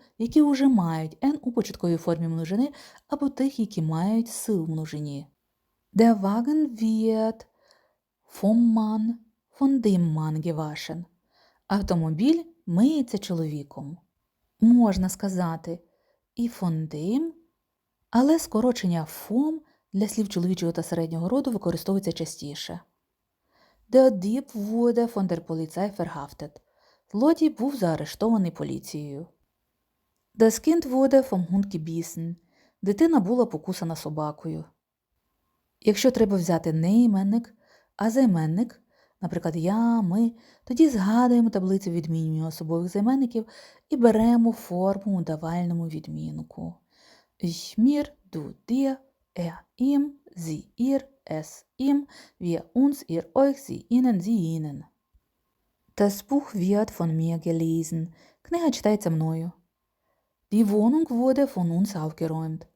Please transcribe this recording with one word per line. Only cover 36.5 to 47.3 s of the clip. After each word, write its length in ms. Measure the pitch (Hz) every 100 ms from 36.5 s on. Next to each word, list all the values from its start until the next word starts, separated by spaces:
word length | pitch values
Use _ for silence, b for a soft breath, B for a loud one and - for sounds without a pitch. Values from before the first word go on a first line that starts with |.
| 165 165
не 300 | 160 165 220
іменник, 520 | 240 196 196 226 233 b b b b -
а 140 | 214
займенник, 720 | 233 254 170 156 170 240 - _ _ _ _
наприклад, 360 | 175 170 170 160
я, 460 | 165 214 233 233
ми, 300 | 190 196 233 233 b b
тоді 240 | - 247 320
згадуємо 600 | 233 190 226 247 240 226
таблицю 400 | 196 185 190 190
відмінювання 560 | 170 160 165 160 156 160
особових 460 | 156 160 170 175
займенників 540 | 196 214 269 254 233 220 B B B _
і 80 | 285
беремо 560 | 233 226 226 240 233
форму 640 | 226 - 175 190 196 202 190
у 40 |
давальному 640 | 160 156 160 175 175 170 165
відмінку. 880 | 156 156 156 156 151 160 - 165 175 b b b b b